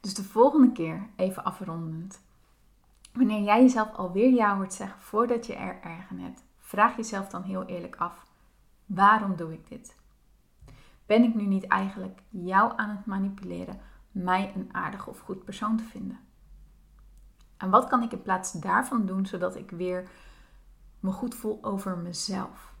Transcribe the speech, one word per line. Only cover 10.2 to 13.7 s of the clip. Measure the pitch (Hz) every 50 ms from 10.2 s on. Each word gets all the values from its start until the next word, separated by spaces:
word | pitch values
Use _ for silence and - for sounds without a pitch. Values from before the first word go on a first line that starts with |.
| _ _ _ _ _ _ _ _ - - - - - - - _ _
Ben | - 208 233 240
ik | 233 226
nu | 220 202
niet | 196 190 190 -
eigenlijk | - - 190 190 196 - 202 185 190 - - _ _
jou | - 190 175 180 185 190 214 233 -
aan | - 220 208
het | 214 196 202
manipuleren | - 190 196 196 196 196 196 196 180 175 175 180 180